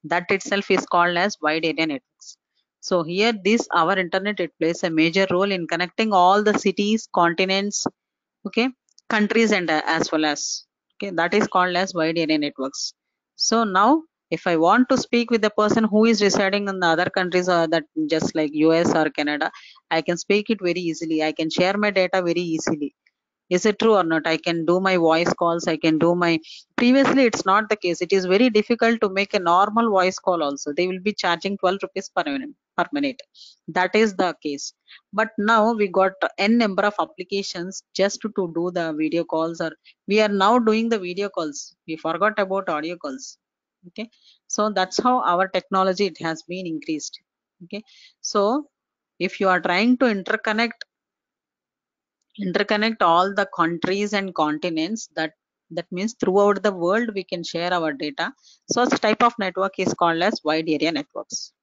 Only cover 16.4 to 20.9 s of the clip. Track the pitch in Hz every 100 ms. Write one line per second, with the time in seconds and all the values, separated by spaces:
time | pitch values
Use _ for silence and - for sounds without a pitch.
16.4 | 196 202 202 190 175 160 185 190 180 180
17.4 | 180 175 160 165 151 - 156 160 147 165
18.4 | 151 151 156 165 170 160 151 147 147 147
19.4 | 156 - - - _ 165 160 175 - 208
20.4 | 208 220 180 170 175